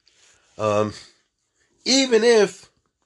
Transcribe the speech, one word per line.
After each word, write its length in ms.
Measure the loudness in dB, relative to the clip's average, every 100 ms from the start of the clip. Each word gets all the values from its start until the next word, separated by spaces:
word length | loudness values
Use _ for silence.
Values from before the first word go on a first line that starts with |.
| _ _ _ _ _ -8
Um, 340 | -4 -2 -4 -8 -20 _ _ _ _ _ _ _
even 380 | -2 0 0 0
if 460 | 2 2 0 -4 -20 _ _ _